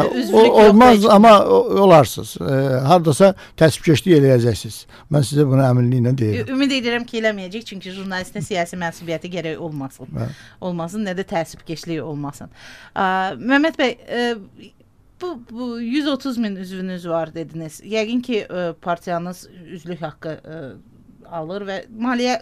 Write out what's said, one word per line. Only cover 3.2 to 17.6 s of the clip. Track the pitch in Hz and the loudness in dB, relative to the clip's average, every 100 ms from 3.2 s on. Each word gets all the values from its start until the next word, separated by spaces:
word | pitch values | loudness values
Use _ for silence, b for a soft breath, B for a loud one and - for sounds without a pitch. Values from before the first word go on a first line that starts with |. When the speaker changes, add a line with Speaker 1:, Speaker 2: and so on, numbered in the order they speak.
| 190 - B - | 4 2 B 2
Speaker 2:
təəssübkeşlik | 160 - 170 139 190 156 | 2 2 0 2 4 4
eləyəcəksiniz. | 135 123 117 104 113 - - b b | 6 4 2 -2 -8 -16 -20 b b
Mən | 147 120 | -2 0
sizə | 143 143 | 0 2
bunu | 131 131 | 2 2
əminliklə | 123 123 127 120 135 | 2 2 0 0 0
deyirəm. | 107 104 110 | -2 -2 -4
Speaker 1:
Ü-, | 262 | -2
ümid | 277 262 | -2 -2
edirəm | 233 233 240 | -4 -6 -6
ki, | 226 | -4
eləməyəcək, | 220 202 185 220 - | -4 -4 -10 -12 -14
çünki | 196 185 190 | -16 -14 -12
jurnalistin | 190 185 185 170 151 | -10 -10 -10 -12 -8
siyasi | 180 170 180 | -6 -6 -6
mənsubiyyəti | 170 - 170 160 180 | -8 -10 -10 -10 -8
gərək | 180 160 151 | -10 -8 -10
olmasın. | 165 147 135 - 131 | -10 -10 -12 -14 -14
Speaker 2:
Hə. | 147 120 143 B B | -10 -10 -12 B B
Speaker 1:
Olmasın, | 185 175 165 208 202 | -10 -8 -8 -8 -8
nə | 180 | -8
də | 190 | -6
təəssübkeşliyi | 175 160 - - 156 170 160 | -6 -8 -12 -14 -14 -8 -10
olmasın. | 151 143 143 - - B B B B - | -8 -10 -12 -14 -20 B B B B -4
A, | 190 190 190 123 | -2 -2 -4 -6
Məmməd | 226 277 320 320 | 0 0 0 -2
bəy, | 254 - - | -4 -4 -10
e, | 240 240 226 190 _ 202 _ _ _ _ _ | -6 -4 -6 -12 _ -20 _ _ _ _ _
bu, | 359 254 233 | -12 -12 -16
bu | 226 247 233 | -12 -10 -8
yüz | 233 294 294 | -4 -2 -2
otuz | 262 269 240 | -4 -4 -4
min | 214 190 | -4 -6
üzvünüz | 185 185 185 180 175 | -12 -10 -10 -10 -6
var | 165 160 | -6 -6
dediniz. | 165 151 160 | -10 -12 -12